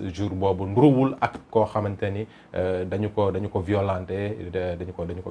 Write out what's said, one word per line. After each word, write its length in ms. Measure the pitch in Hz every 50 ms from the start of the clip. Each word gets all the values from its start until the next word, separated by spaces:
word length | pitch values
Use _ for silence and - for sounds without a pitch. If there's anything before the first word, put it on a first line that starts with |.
| 104 95
jour 200 | 85 90 104 98
boobu 340 | 92 92 98 98 92 90 95
nduruwul 520 | 95 101 120 147 147 131 127 135 135 135 -
ak 120 | 120 - - - - -
koo 140 | - 113 107
xamante 440 | - - 110 101 101 98 - 104 98
ni, 160 | 98 104 110 - - - - - -
euh, 280 | 90 92 92 92 92 92
dañu 260 | 92 98 98 107 104 104
ko, 160 | 107 101 95
dañu 160 | 90 95 104
ko 120 | 98 - 101
violenté, 880 | 87 92 104 101 98 98 95 92 92 90 95 98 101 104 110 - 87 87
de-, 240 | 85 92 90 90 87
dañu 160 | 85 90 92
ko, 140 | - - 85
dañu 160 | 87 87 92
ko 80 | 90 -